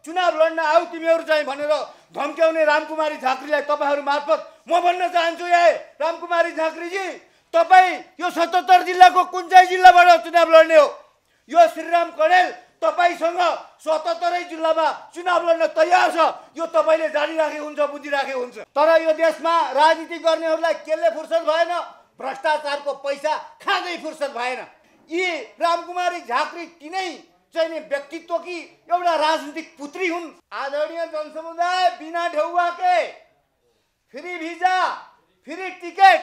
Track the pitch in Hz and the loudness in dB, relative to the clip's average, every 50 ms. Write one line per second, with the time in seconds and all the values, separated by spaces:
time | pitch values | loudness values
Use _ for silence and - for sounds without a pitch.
0 | _ 302 330 370 359 349 320 311 320 330 320 330 320 302 311 339 349 339 339 330 | _ -8 -6 -2 0 0 2 2 2 2 2 -2 -2 2 2 2 2 0 -10 -4
1 | 320 330 330 330 294 285 311 302 294 254 277 285 294 294 302 285 - - - - | 0 0 0 0 2 0 0 0 0 -4 -6 -6 -2 -2 -2 -2 -2 -8 -12 -20
2 | _ _ _ - 269 302 311 330 330 320 320 320 311 302 294 311 311 311 320 311 | _ _ _ -8 -8 -8 -2 0 0 2 2 2 2 2 2 2 0 -4 -6 -4
3 | 311 302 302 - 254 262 262 262 277 294 302 285 247 - 294 294 294 285 285 285 | -4 -4 -4 -4 -4 -4 -4 -4 -4 -4 -4 -2 -2 -2 -4 -2 0 -2 -2 -2
4 | 277 277 285 294 294 311 311 277 - - - _ _ 233 330 359 349 349 349 359 | -2 -2 -2 -2 0 -2 -2 -2 -2 -14 -20 _ _ -2 -2 0 2 0 0 0
5 | 370 349 - 349 330 339 330 339 349 349 349 349 349 330 277 - - - _ _ | -4 -2 0 0 -2 -2 -4 -6 -2 0 2 4 4 4 2 0 -8 -16 _ _
6 | 285 320 339 330 339 339 349 339 339 339 302 311 320 320 - 320 339 339 359 392 | -6 -6 -6 -6 -6 -4 -2 -2 -2 -2 -2 -4 -6 -6 -6 -8 -12 -8 -8 -6
7 | 381 349 269 190 _ _ _ _ _ _ - 330 330 330 370 370 370 359 320 254 | -6 -8 -10 -12 _ _ _ _ _ _ 0 0 4 6 6 6 6 4 0 -6
8 | 226 - _ - 339 359 - 311 339 330 339 359 311 370 370 359 349 349 359 359 | -10 -18 _ -8 -8 -6 -2 -2 -4 0 0 -2 4 6 4 6 6 2 6 8
9 | 370 359 359 370 349 359 359 370 349 320 370 370 370 370 370 370 370 370 349 349 | 8 8 8 4 0 0 -4 -8 -6 6 8 8 8 8 2 8 10 10 10 10
10 | 349 359 349 330 339 339 320 339 330 320 330 320 320 320 330 311 285 247 - - | 8 8 6 6 4 0 2 2 4 8 8 6 8 8 6 6 6 4 0 -10
11 | - _ _ _ _ _ _ _ _ _ 262 339 339 311 330 311 320 320 339 339 | -20 _ _ _ _ _ _ _ _ _ 4 4 4 4 4 -6 -6 -2 0 0
12 | 339 339 - 277 311 320 359 370 359 294 226 - - _ _ _ - 320 320 339 | 0 -2 -2 -2 0 4 4 4 2 0 -4 -12 -20 _ _ _ -4 -4 0 2
13 | 349 349 339 - 302 330 349 370 359 330 269 - - - _ _ - 302 311 311 | 0 0 0 0 -4 -4 -2 0 -2 -2 -2 -4 -10 -20 _ _ -6 -4 -4 -4
14 | 311 349 330 339 349 339 349 359 349 - 330 320 320 320 320 320 320 285 208 - | -2 -6 -6 -4 -4 -4 -4 -4 -8 -10 -10 -4 -4 -4 -2 -2 -2 -4 -4 -6
15 | - - - 330 349 359 349 330 349 339 330 330 330 311 - 330 320 349 359 359 | -16 -18 -18 -10 -4 -2 -2 -2 0 0 0 0 -2 -4 0 -2 0 2 2 2
16 | 359 330 - 330 320 262 - - - - _ 285 330 330 339 320 294 311 320 330 | 2 0 0 0 0 0 -2 -6 -18 -20 _ -10 -10 -2 -2 0 2 2 0 0
17 | 320 302 - 294 294 311 330 320 311 294 294 302 294 302 294 277 294 285 285 294 | 0 -4 -4 -4 -4 -4 -2 -4 -4 -4 -4 -10 -12 -12 -6 -4 -4 -4 -6 -12
18 | 277 294 285 277 269 262 269 254 247 247 196 214 - _ _ 269 302 320 330 320 | -8 -6 -4 -4 -4 -4 -6 -8 -10 -10 -12 -18 -20 _ _ 2 2 4 4 4
19 | 330 320 311 311 330 330 311 320 302 330 339 330 311 262 262 269 302 320 330 320 | 2 2 0 2 0 0 0 -2 -2 0 0 0 0 0 2 4 4 4 4 2
20 | 320 - 339 320 302 330 320 320 330 330 320 330 330 330 302 311 - 302 311 320 | -4 -12 -12 -4 -2 -2 -2 0 -2 -4 -2 -2 -2 -4 -4 -4 -4 -6 -4 -2
21 | 330 330 - 302 311 - 330 330 330 302 311 330 339 339 349 339 - - - _ | 0 -2 -2 -2 -8 -4 -4 -2 -2 0 0 0 0 -2 -2 -8 -8 -10 -16 _
22 | _ _ _ _ 240 269 - - - 311 302 294 302 285 285 285 277 285 262 - | _ _ _ _ -12 -12 -12 -6 -2 -2 -2 -2 -2 -6 -8 -6 -6 -8 -10 -8
23 | - 277 285 285 - 302 302 - - - - _ - - 403 359 359 359 339 - | -6 -8 -8 -4 -4 -4 -4 -4 -8 -14 -20 _ -4 -4 -4 -4 -4 -8 -10 -10
24 | 269 311 269 - 285 269 226 233 240 254 254 240 175 - _ _ _ _ _ _ | -10 -12 -8 -8 -8 -8 -6 -6 -6 -6 -8 -8 -12 -18 _ _ _ _ _ _
25 | _ _ 311 349 370 359 339 294 226 - - _ 311 339 339 339 339 330 359 359 | _ _ -6 -4 -4 -4 -4 -6 -10 -14 -8 _ -2 -2 -2 -2 -4 -10 -8 -4
26 | 359 349 349 339 277 226 233 269 302 294 320 339 339 - _ _ 277 302 359 381 | -4 -4 -6 -6 -10 -4 -4 -4 -4 -4 -8 -14 -16 -16 _ _ -18 -10 -8 -8
27 | 381 359 277 226 - _ _ _ _ _ _ 330 320 320 330 311 - - 277 277 | -8 -8 -12 -14 -20 _ _ _ _ _ _ -4 -4 -4 -4 -10 -8 -8 -8 -8
28 | 285 - 311 330 - - 339 330 330 349 359 330 285 - _ _ _ - 339 359 | -8 -12 -16 -16 -10 -8 -8 -8 -8 -8 -12 -12 -14 -16 _ _ _ -4 -4 -2
29 | 359 349 330 294 302 311 320 302 269 285 294 330 311 - _ _ 285 285 - 349 | 0 -2 0 0 0 0 0 -2 -4 -10 -12 -14 -14 -14 _ _ -16 -14 -10 -6
30 | 370 349 330 349 339 294 - _ _ _ 196 214 262 277 285 294 302 320 330 339 | -6 -6 -6 -6 -10 -12 -18 _ _ _ -12 -10 -10 -8 -6 -6 -6 -6 -6 -10
31 | 330 320 320 302 311 294 - 311 320 330 330 330 339 359 370 370 370 339 339 - | -10 -8 -8 -10 -10 -10 -12 -14 -14 -12 -6 -4 -4 -2 0 0 0 0 -2 -2
32 | 302 311 330 339 339 339 320 294 311 339 339 349 349 349 349 349 370 359 359 339 | -14 -8 -6 -6 -6 -4 -2 -4 -4 -2 0 -2 -2 -2 -4 -2 0 0 2 2
33 | 269 190 - - _ _ _ _ _ _ _ _ _ _ _ _ _ _ _ _ | 0 -4 -8 -18 _ _ _ _ _ _ _ _ _ _ _ _ _ _ _ _
34 | _ _ - 262 311 359 359 339 311 330 339 330 359 370 370 370 349 277 - - | _ _ -18 -16 -14 -12 -12 -10 -10 -12 -8 -2 0 0 2 2 0 -2 -4 -8
35 | - - _ _ _ _ _ _ _ 233 311 349 381 370 359 359 339 349 330 370 | -14 -20 _ _ _ _ _ _ _ -16 -12 -10 -10 -12 -12 -12 -14 -14 2 6
36 | 392 381 349 - | 6 6 6 4